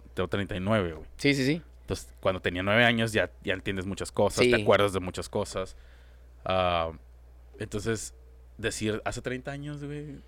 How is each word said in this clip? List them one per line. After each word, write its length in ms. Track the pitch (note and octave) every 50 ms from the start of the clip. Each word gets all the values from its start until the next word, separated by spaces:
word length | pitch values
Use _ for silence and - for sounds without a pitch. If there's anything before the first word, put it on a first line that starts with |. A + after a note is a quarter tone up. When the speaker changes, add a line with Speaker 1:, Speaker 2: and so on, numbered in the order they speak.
| - - -
Speaker 1:
tengo 140 | - F#2 E2+
treinta 260 | - G2+ G2 F2 G2+
y 40 | F2+
nueve, 340 | F#2 G2+ A2 G#2+ F#2 E2+ D#2
güey. 120 | D#2 D2 - -
Speaker 2:
Sí, 160 | - - C#3+ C3+
sí, 100 | C#3 B2+
sí. 160 | C3+ D#3+ E3+ - - - -
Speaker 1:
Entonces, 260 | - - F#2+ - - - - -
cuando 220 | - G2 F#2 F2+
tenía 220 | - F2 F2 F2+ F#2+
nueve 200 | G2+ G#2 A#2 A#2+
años 260 | A#2 A#2+ A2+ A2+ A2 G#2
ya, 160 | G2+ F2+ - - - -
ya 100 | G2 F#2
entiendes 320 | - - G#2 F#2+ F#2+ F2
muchas 260 | G2 F#2 - E2+ -
cosas, 320 | - - G#2 G2 - - B2
Speaker 2:
Sí. 60 | B2
Speaker 1:
te 100 | A#2 G#2+
acuerdas 320 | G#2 A2+ G2+ F#2+ G2+ G2+ F#2
de 60 | F#2
muchas 300 | F#2 F#2 - F#2 - -
cosas. 460 | - G#2 G2 - - G2 F#2+ - - - - - - - - - - - - - - - -
Ah, 460 | - F#2 F#2+ F#2 F2+ F2 E2+ E2 E2 D#2+ - - - - - - - - - - - - -
entonces, 540 | A2 - - G#2 A2 A2+ A2+ G#2 - - - - - - - - - - -
decir, 440 | - G#2 A2 - - G#2+ G#2+ G#2 A2 -
"Hace 160 | - - A#2+
treinta 300 | - B2 B2+ B2+ - C#3+
años, 320 | C#3 C#3+ C#3+ D3 D3 C#3+ C#3+
güey, 360 | C#3+ D3 D3 D3 D3 C#3 - -